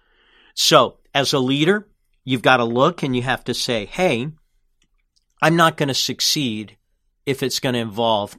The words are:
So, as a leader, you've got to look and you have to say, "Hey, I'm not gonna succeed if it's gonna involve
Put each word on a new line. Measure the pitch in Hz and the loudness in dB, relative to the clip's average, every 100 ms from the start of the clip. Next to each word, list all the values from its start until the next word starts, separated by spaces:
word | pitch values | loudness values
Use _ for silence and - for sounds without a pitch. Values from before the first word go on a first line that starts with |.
| _ _ _ _ _ - | _ _ _ _ _ -4
So, | - 156 113 - _ | 4 4 4 -2 _
as | 139 131 | -2 0
a | 143 | 0
leader, | 127 139 156 208 202 _ _ _ 127 | 0 0 0 0 -4 _ _ _ -6
you've | 127 | 0
got | 135 127 | 4 4
to | 117 | 2
look | 120 147 180 | 2 2 0
and | 147 123 | -4 -4
you | |
have | 127 120 - | -2 -4 -4
to | |
say, | 120 - 113 101 | -6 -4 -4 -6
"Hey, | - 180 117 143 156 _ _ _ _ _ _ _ _ _ _ | -2 -2 -2 -6 -12 _ _ _ _ _ _ _ _ _ _
I'm | 156 170 | 2 4
not | 165 160 | 4 2
gonna | 143 | -4
succeed | 131 - 123 - 156 131 107 101 - _ _ _ _ - | -2 -4 -4 -4 -2 -4 -6 -12 -20 _ _ _ _ -6
if | 131 | -4
it's | 131 - | -4 -4
gonna | 135 120 | -4 -4
involve | 113 101 117 107 101 | -4 -2 0 0 -2